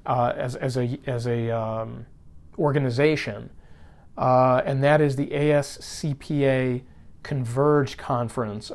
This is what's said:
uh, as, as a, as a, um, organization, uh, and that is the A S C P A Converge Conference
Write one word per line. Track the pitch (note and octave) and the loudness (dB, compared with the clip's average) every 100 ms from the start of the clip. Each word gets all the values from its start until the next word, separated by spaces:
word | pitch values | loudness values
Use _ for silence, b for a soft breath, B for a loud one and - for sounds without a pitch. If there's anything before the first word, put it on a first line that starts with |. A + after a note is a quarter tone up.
| - | -4
uh, | B2 A#2+ C3+ | 0 0 0
as, | B2 | -6
as | B2 C3+ B2+ | -4 -4 -2
a, | B2 C3 - | -2 -4 -6
as | B2 A#2+ | -4 -2
a, | A#2 A#2 | -2 -2
um, | A2+ A2 A2 A2+ A#2+ A#2 - - - - - | -2 -4 -4 -8 -10 -16 -20 -20 -20 -20 -2
organization, | D3+ C#3+ C3+ A#2+ D3+ D3+ - G#2 A#2+ - b b b b b - | 0 2 0 2 2 2 -4 -10 -14 -18 b b b b b -2
uh, | B2+ B2+ B2+ B2+ | 2 4 6 4
and | - C3+ | 2 2
that | C#3 D3+ | 4 4
is | D3 C3+ | 4 2
the | C#3+ | -2
A | C#3+ D3 | 0 2
S | D3 C#3 - | 2 0 -8
C | - - D#3+ | -14 -8 -6
P | C3+ - D3+ C#3 | -6 -4 0 2
A | C3 B2+ B2 b b b - | 2 0 -2 b b b -18
Converge | - C#3+ A#2 B2 D3 D3 C#3+ - | -6 -4 -2 2 4 4 2 -4
Conference | - B2+ A#2+ - A2 G#2 - | -4 -2 -2 -4 -4 -6 -10